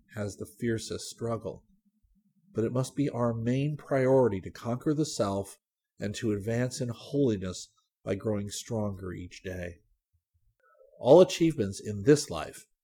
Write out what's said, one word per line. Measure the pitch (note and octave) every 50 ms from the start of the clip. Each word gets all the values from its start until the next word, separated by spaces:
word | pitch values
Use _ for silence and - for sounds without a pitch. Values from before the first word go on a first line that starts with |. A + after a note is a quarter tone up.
| _ _ -
has | G#2+ G2+ G#2 G2
the | - A2
fiercest | - - - A#2+ A#2 A2+ A2 - - F2 F2 - -
struggle, | - - A#2+ A#2 A#2 G#2 - F#2 - - - _ _ _ _ _ _ _ _ _ _ _ _ _ _ _ _ _ -
but | A2 A2
it | A2+ A#2+
must | B2+ C3 - -
be | - C#3 C#3+
our | - A#2 A#2+ A#2+ A#2
main | A2+ A2+ A#2+ B2+ C3+ C#3 D3+ D3+ -
priority | - - D3 C3+ C3 C3 C3+ C3+ B2+ A2 G2+ F#2+ E2
to | F#2
conquer | - - - A#2 A#2+ B2 - D#3 D3
the | D3+ D3+
self | - - - G#2+ G2 G2 G2 F#2+ - - - _ _ _ _ _ _ _ -
and | G#2 G#2 G#2
to | - A#2+ A2 G#2
advance | G2+ G2 A2+ A#2 A#2+ B2+ B2+ - - B2+
in | A#2+
holiness | A2+ - - - - C#3+ C#3+ A#2+ G#2+ F#2+ F#2 F2+ F2 - - - _ _ _ _ _ _ _
by | G#2 G#2+
growing | F#2+ G2+ A2 G#2 G2+ G#2 G#2
stronger | - - - - A#2+ A2 G#2 G2+ G2 F2+ F#2 F#2 F2
each | F2 F2+ F2+ - - -
day. | F#2+ F2+ F2+ F2 F2 F2 - _ _ _ _ _ _ _ _ _ _ _ _ _ _ _ _ _ _ _ _ - _ - -
All | - A#2+ D3 F3 F#3
achievements | F3+ - - E3+ E3 D3 - G#2 F#2+ F2+ -
in | - G#2+ G#2 G2+ G2
this | C3+ D3+ D3 - -
life | F2 D#2 D2+ - - - - _ _ _